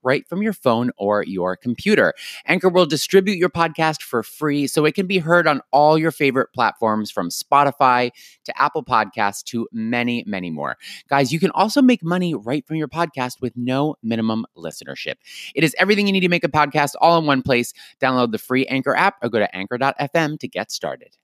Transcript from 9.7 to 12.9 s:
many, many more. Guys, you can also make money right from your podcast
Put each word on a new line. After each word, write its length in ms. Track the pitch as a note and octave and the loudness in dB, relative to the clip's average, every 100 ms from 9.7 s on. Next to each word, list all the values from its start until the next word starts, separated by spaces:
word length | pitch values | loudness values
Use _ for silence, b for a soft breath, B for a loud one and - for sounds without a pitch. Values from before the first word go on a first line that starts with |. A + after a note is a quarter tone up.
many, 520 | A2+ A2 A#2+ A#2+ A#2+ G2+ | -8 -4 -2 -2 -4 -6
many 220 | G2 F2+ | -8 -6
more. 240 | D#2 C#2+ A#1+ B B _ | -6 -8 -8 B B _
Guys, 240 | C#3 C3 | 0 2
you 80 | D#3+ | 0
can 120 | F#3 | 0
also 300 | - G#3+ C#4+ | 0 0 4
make 220 | B3+ A#3+ | 4 4
money 300 | E3 F#3 F3 | 0 -2 -2
right 320 | C3 G#2+ D3 - | -4 -4 -6 -4
from 80 | D#3+ | -6
your 100 | |
podcast 520 | D3 | -4